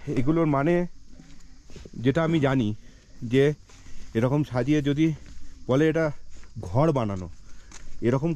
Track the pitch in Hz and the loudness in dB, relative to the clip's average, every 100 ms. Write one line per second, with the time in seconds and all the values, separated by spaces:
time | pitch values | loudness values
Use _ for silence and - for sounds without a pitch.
0 | - 131 127 165 160 139 147 175 175 - | -4 2 4 4 4 4 4 2 0 -6
1 | - - - - - - - - - - | -18 -20 -18 -18 -18 -18 -18 -16 -14 -2
2 | 123 147 160 165 135 135 104 104 - - | 0 2 2 2 2 2 0 -4 -12 -20
3 | - - 120 131 143 147 - - - - | -20 -12 0 4 4 0 -10 -20 -10 -8
4 | - 113 123 147 147 123 123 151 143 143 | -4 0 2 2 0 0 2 2 2 2
5 | 160 147 - - - - - 131 160 160 | 2 0 -8 -8 -8 -6 0 4 4 2
6 | 156 - - - - 113 90 113 160 135 | 0 -4 -10 -12 -12 -12 -2 2 4 2
7 | 107 95 85 - - - - - - - | 0 -4 -8 -12 -14 -14 -14 -10 -6 -2
8 | 113 135 165 | 0 2 0